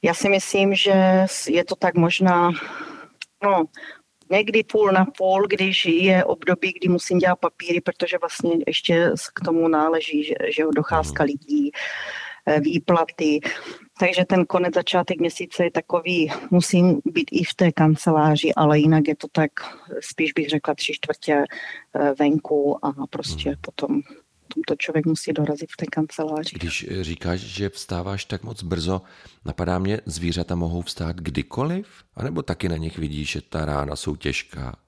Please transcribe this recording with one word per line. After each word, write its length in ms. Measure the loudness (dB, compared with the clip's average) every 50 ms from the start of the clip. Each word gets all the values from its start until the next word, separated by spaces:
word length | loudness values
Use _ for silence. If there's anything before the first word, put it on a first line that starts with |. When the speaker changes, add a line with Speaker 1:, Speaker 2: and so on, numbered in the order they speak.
Speaker 1:
Já 120 | 2 0 0
si 160 | 2 2 2
myslím, 460 | 2 2 0 0 0 2 2 4 4
že 180 | 2 4 4 6 6 6 6 6 6 4
s-, 220 | 2 0 -6 -4 0
je 180 | 0 0 0
to 100 | 0 -2
tak 200 | 0 0 2 4
možná, 560 | 4 4 4 4 4 4 4 4 6 4 2 2 0 -6 -10 -10 -12 -12 -12 -14 -18 -20 -20 _ _ -20 _ _ _ 0
no, 200 | 2 2 2 0 -2 _ -18 -18 -18 -20 -20 _ _ _ _ _ _
někdy 320 | 2 2 2 4 2 2 2
půl 280 | _ 2 4 4 6
na 140 | 6 6 4
půl, 420 | 2 2 -2 2 2 4 4 2 2
když 380 | 0 0 0 0 0 0 2
je 380 | 2 2 4 4 6 6 4 4
období, 480 | 2 0 -2 2 0 0 0 0 -6 -4 -2
kdy 100 | 0 2
musím 280 | 2 2 0 0 2 2
dělat 180 | 4 4 2
papíry, 460 | 2 0 -4 _ _ -4 -2 -2 -2
protože 360 | 0 -4 -4 _ -4 -2 -2 -2
vlastně 340 | -4 -4 -6 -4 -2 0 0 0 0 -2
ještě 380 | -4 -4 0 2 2 4 4 2 0
s-, 140 | -2 -6 -10
k 100 | _ -6 -4
tomu 220 | 0 0 2 2 2
náleží, 560 | 2 2 2 2 0 0 -2 -2 -2 -2 -2
že, 100 | -2 -4 -4 -2 -4 -2
že 60 | 0
jo, 100 | 0 0 0
docházka 480 | 0 0 0 0 -2 -2 -2 -2 0 0
Speaker 2:
Mhm. 40 | 0
Speaker 1:
lidí, 400 | 0 -4 -4 -2 0 0 0 0 -2 -6 -8 -8 -8 -8 -10 -10 -10 -12 -12 -12 -14 -8 _
eh, 140 | 0 2 2
výplaty. 800 | 2 0 -2 -2 2 2 2 2 2 0 -2 -2 0 0 0 0 -2 -4 -8 -8 -10 -14 -16 -16 -20 _ _ _
Takže 260 | 0 0 2 2 2
ten 200 | 2 4 2 2
konec, 280 | 2 2 0 0 2 0
začátek 440 | 0 0 2 0 0 0 0 -2 -2
měsíce 440 | -2 -2 -2 -4 -12 -12 -2 0 0
je 80 | 0
takový, 600 | 0 -2 -4 _ -2 -2 0 0 0 0 0 0 -2 -8 -4 2
musím 500 | 2 4 4 4 4 6 6 6 4 4 0
být 240 | -2 -2 -2 -2 0
i 120 | -2 -2 -2
v 100 | -2 0
té 180 | 2 2 2
kanceláři, 840 | 4 4 4 4 4 2 2 2 4 4 6 4 4 4 2 0 2
ale 240 | 4 4 4 6 6
jinak 280 | 6 6 6 6 4 2
je 80 | 0
to 120 | -4 -6 -4
tak, 200 | _ 0 0 0 _ -8 -12 -12 -16 -18 -18 -12 -12 -10
spíš 340 | -10 -10 -6 -4 -4 -2 0
bych 160 | -2 -2 0
řekla 260 | -2 -2 -2 -2 -4
tři 180 | -4 -4 -6 -6
čtvrtě, 500 | -6 -6 -6 -6 -6 -2 0 2 2 0 -2 -4 -12 -12 -12 -14 -16 -18 _ _
eh, 180 | 0 0 0 2 2
venku 680 | 2 4 4 2 0 0 0 2 2 2 0 0 -2
a 80 | -6 -4 -4 -10 -8
prostě 400 | -8 -8 -8 -8 -8 -6 -4 -6
Speaker 2:
Mhm. 80 | -6 -6
Speaker 1:
potom, 400 | -10 -14 -8 -8 -4 -2 -2 -2 -2 -6 -16 -20 _ _ _ _ _ _
potom 160 | -8 -8 -4 -4
to 80 | -4
člověk 300 | -4 -4 -4 -2 0 0
musí 280 | 0 0 -2 -2 -4 -2
dorazit 360 | -2 0 -2 -2 -4 -6 -14 -10
v 40 | -10
té 80 | -8
kanceláři. 680 | -6 -2 -4 -4 -4 -4 -6 -6 -4 -4 -6 -6 -8 -8
Speaker 2:
Když, 300 | -8 -8 -6 -6 -6 -8 -6
eh, 120 | -6 -6 -6
říkáš, 360 | -6 -8 -6 -4 -4 -4 -4
že 300 | -6 -10 -8 -4 -4 -4
vstáváš 560 | -6 -8 -10 -8 -6 -6 -6 -6 -6 -8 -8
tak 180 | _ -10 -10 -8
moc 200 | -10 -14 -12 -6
brzo, 380 | -4 -4 -4 -2 -2 -4 -4 -4 -10 -20 -20 -20 -20 _ _ _
napadá 340 | -10 -6 -4 -2 -2 -2 -2
mě, 220 | 0 -2 -2 -4 -4
zvířata 500 | -8 -10 -4 -4 -2 -2 -2 -2 -4 -2
mohou 260 | -2 -2 -2 -2 -4
vstát 340 | -6 -8 -8 -6 -6 -6 -6
kdykoliv? 720 | -6 -8 -6 -6 -6 -8 -6 -4 -4 -2 -2 -2 -4 -6 -10 -16 -20 _ _ _
A 80 | -8 -6
nebo 180 | -6 -4 -6
taky 280 | -4 -6 -6 -4 -2 -4
na 80 | -2 -2
nich 200 | -4 -6 -6 -6
vidíš, 340 | -6 -6 -4 -6 -6 -6
že 100 | -6 -8
ta 240 | -10 _ -6 -6 -4
rána 300 | -2 -2 -2 -2 -4 -6
jsou 200 | -6 -6 -6 -6
těžká? 600 | -4 -4 -4 -4 -4 -8 _ -12 -12 -10 -10 -12 _ _